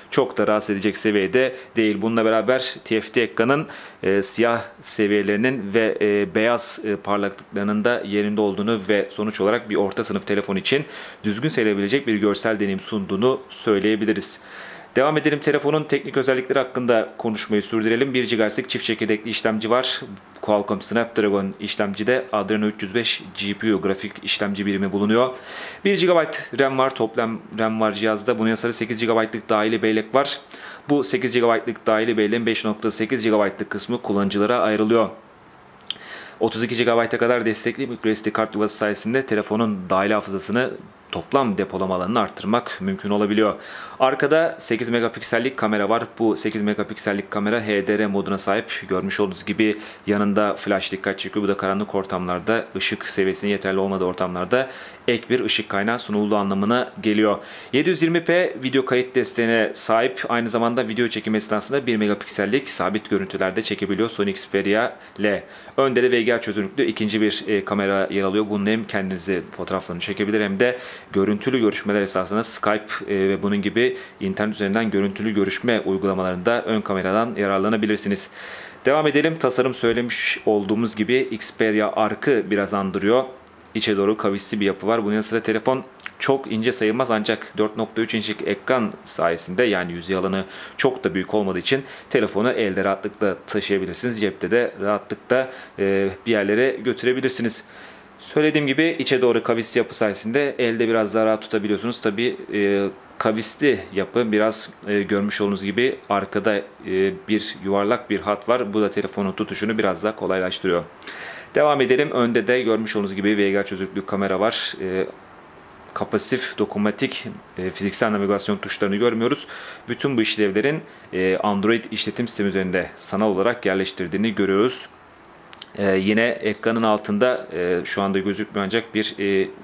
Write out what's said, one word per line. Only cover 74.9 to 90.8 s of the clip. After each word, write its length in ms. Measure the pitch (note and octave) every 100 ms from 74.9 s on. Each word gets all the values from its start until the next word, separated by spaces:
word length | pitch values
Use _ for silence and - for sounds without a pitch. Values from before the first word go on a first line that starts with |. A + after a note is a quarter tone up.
görüntülü 440 | G2 G2+ G2 G#2+
görüşme 460 | G#2 F#2+ - A#2+ A2
uygulamalarında 800 | - F#2+ G2 F#2+ F#2 F2+ F2+ A#2
ön 160 | - G#2+
kameradan 540 | G2+ F#2+ F#2 G2+ A#2 G2
yararlanabilirsiniz. 920 | G2+ G2 G2 A2 G#2 G#2 G2+ G2 - - - - - -
Devam 220 | - D3 D3+
edelim. 320 | C#3+ D3+ D#3+
Tasarım 360 | C3 B2 B2+
söylemiş 640 | B2 A#2 A2+ A#2+ - - - -
olduğumuz 500 | G#2+ G2 G#2+ A#2 G#2+
gibi 320 | G#2 B2+ C3
Xperia 640 | A2 - - A2+ G#2+ G#2+ -
Arc'ı 540 | G#2+ G#2 - B2 F#2+
biraz 240 | G2+ G2
andırıyor. 500 | G2+ F#2+ F#2 G2 B2 C3+ - - - -
İçe 220 | - - G2+
doğru 200 | G2 G#2+
kavisli 440 | G#2+ G2 - A2
bir 60 | G2+
yapı 200 | F#2+ G2
var. 180 | A2+
Bunun 80 | G#2
yanı 100 | G#2+
sıra 180 | G#2 A2+
telefon 440 | A2 A2 A#2 C3 - - - -
çok 340 | - C3+ -
ince 200 | A2 A2+
sayılmaz 380 | A2+ G#2+ A2+ B2+
ancak 420 | A2 G#2+ G#2+ - -
dört 180 | G#2+ A2
nokta 260 | G#2+ -
üç 120 | A2+
inçlik 340 | A2+ G#2 G#2 -
ekran 440 | G2+ - B2+ G#2+ -
sayesinde, 580 | - - E2 E2+ - F#2
yani 300 | B2 F#2+ F2+
yüzey 240 | F2 E2+ F#2+
alanı 280 | F#2+ F#2+ F#2+ - -
çok 280 | -